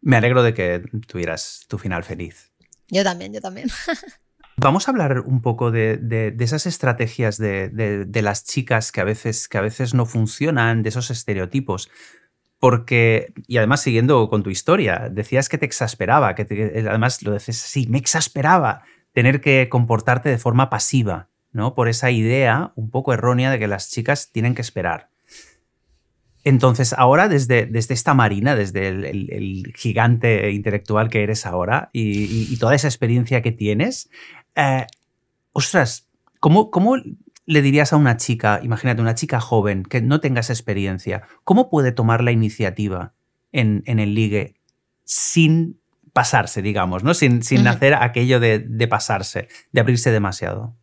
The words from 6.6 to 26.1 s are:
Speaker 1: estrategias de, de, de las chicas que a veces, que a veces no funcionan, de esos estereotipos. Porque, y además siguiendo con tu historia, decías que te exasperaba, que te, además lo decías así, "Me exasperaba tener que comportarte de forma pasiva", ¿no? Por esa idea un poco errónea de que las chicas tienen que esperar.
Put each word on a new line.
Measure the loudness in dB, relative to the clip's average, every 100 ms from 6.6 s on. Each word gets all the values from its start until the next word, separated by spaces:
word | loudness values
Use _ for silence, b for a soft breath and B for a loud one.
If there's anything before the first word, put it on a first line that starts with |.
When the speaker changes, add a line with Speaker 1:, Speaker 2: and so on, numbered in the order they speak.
| -4
Speaker 1:
estrategias | -2 0 0 -4 -2 -2 -2
de, | -2 -2 -4
de, | -4 -2 -2
de | -4 -2
las | 0 -2
chicas | -4 -6 0 -2 -2
que | -2
a |
veces, | -2 -2 -4 -6 -4
que | -2
a |
veces | -2 -2 -2
no | 0 0
funcionan, | -2 -2 -2 -2 0 0 0
de | -2
esos | -4 -6
estereotipos. | -8 -6 -6 -4 -6 -4 -8 -8 B B B B _ _ _
Porque, | 2 2 0 2 4 2 -2 -16 -4
y | 0
además | 2 2
siguiendo | 0 0 4 4 4
con | 0
tu | -4
historia, | -6 0 0 2 -2 -6
decías | -8 -2 -2 -2
que | -4
te | -6
exasperaba, | -4 -6 -4 2 2 2 -2
que |
te, | -6 -4 -4 -4 -2
además | 0 0 -2
lo | -6
decías | -6 -6 -10
así, | -6 -6 -2
"Me | -2
exasperaba | 0 0 -2 -2 2 4 2 -4 b b b
tener | 2 2 2
que | 2 2 2
comportarte | 0 2 0 2 0 0
de | -2
forma | 0 2 2
pasiva", | 0 0 0 0 -4 -10 _ _
¿no? | -6 -6
Por | -2 -2
esa | 0 0
idea | 2 2 2 2 2 -2 -8
un | -6
poco | -4 -2
errónea | 0 2 2 2
de | 0
que | -2
las | -4 -6
chicas | -8 -2 -2 -2
tienen | -2 -2
que | -2
esperar. | -6 -4 -4 -4 _ _ B B B B _ _ _ _ _